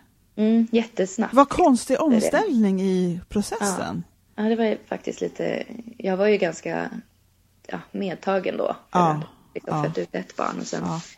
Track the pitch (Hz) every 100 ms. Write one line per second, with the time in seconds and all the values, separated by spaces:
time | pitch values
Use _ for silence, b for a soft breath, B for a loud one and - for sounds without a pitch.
0 | _ _ _ - 214 226 226 233 226 -
1 | 185 - 214 254 285 - 339 240 - 262
2 | 320 226 - 302 427 240 202 190 190 185
3 | 180 170 - 208 - 427 202 180 - 170
4 | - _ _ - 220 226 220 214 - -
5 | - - 175 - 170 - - 240 226 -
6 | 190 185 208 202 175 165 165 170 - -
7 | - _ _ _ _ _ - 185 - -
8 | 196 - 196 190 180 - - - - 180
9 | 170 151 156 - _ - - 156 160 175
10 | 175 - - - - - - 170 175 165
11 | -